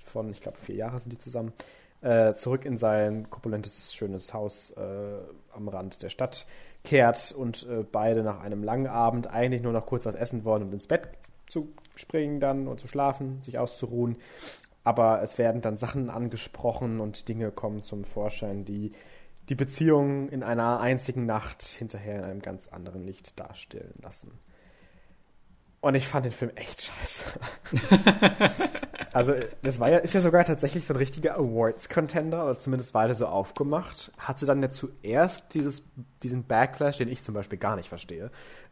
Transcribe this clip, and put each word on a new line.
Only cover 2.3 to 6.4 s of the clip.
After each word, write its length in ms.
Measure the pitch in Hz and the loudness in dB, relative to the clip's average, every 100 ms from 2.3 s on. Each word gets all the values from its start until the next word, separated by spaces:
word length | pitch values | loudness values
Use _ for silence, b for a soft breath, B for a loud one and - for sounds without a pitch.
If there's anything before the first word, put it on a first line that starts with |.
zurück 300 | 107 - 131 | 4 0 -2
in 120 | 139 120 | -2 0
sein 540 | 110 107 107 110 107 | 2 4 2 0 -8
korpulentes, 640 | - 117 107 104 - - | -10 -6 -4 -6 -8 -10
schönes 400 | - 104 95 - | -6 -6 -6 -8
Haus, 380 | 110 104 - - | -6 -6 -8 -12
äh, 80 | - 95 98 101 101 90 69 - | -10 -8 -8 -8 -10 -14 -18 -20
am 140 | 123 104 | -12 -8
Rand 340 | 95 92 - | -8 -8 -10
der 60 | 90 | -10
Stadt 380 | - 127 - | -4 -4 -6